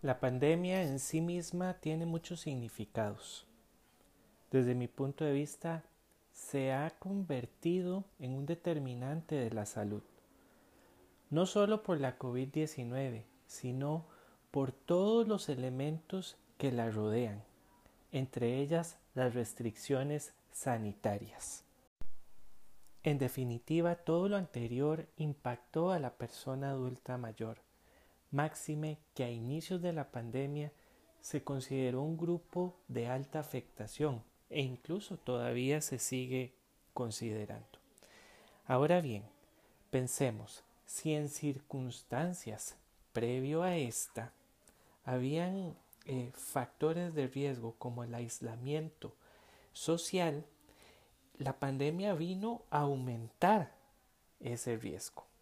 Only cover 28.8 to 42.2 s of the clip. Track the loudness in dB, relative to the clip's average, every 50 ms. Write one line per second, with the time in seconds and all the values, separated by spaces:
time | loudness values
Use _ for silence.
28.8 | -2 -2 -4 -6 -10 _ _ -2 -2 -2 -2 -4 -2 -2 -2 -4 -2 -2 -4 0
29.8 | 0 0 0 -2 -4 -4 -6 -6 -6 -4 -2 -2 -2 0 -2 -2 -4 -4 -8 -12
30.8 | -20 -20 -20 _ -20 _ _ _ -14 -4 -4 -4 -2 0 -2 -2 -2 -2 0 2
31.8 | 2 2 2 2 0 0 0 0 2 0 0 0 -2 -4 -2 0 0 0 -2 -8
32.8 | _ _ -4 -2 -2 0 0 -2 -2 -2 -4 -4 -4 -2 -6 -6 -8 -8 -10 -10
33.8 | -10 -10 -2 0 0 0 0 -2 -6 -12 _ _ _ _ -2 0 0 0 -2 -6
34.8 | -6 -4 -4 -4 -4 -6 -10 -8 -4 -2 0 0 2 0 0 2 2 2 2 2
35.8 | 2 -2 -2 -2 -2 -2 -2 -2 -2 0 0 -2 -2 -2 -8 _ _ _ _ _
36.8 | _ _ _ -2 -2 -2 -2 -2 -2 -2 -2 -2 -4 -6 -8 -10 -10 -14 -20 -20
37.8 | _ _ _ -20 -20 -20 -20 -20 -20 -20 -20 -20 -20 -20 -20 -20 _ 2 4 4
38.8 | 6 6 6 4 4 2 -2 -4 -6 -10 -16 -20 -20 _ _ _ _ -20 -20 _
39.8 | -18 _ 2 2 2 2 2 2 2 2 2 0 -8 -12 -14 -18 -20 _ _ _
40.8 | _ -10 -10 -4 0 2 2 2 2 0 -2 -2 0 0 0 -2 -4 _ -6 -4
41.8 | -4 -4 -6 -8 -10 _ -2 0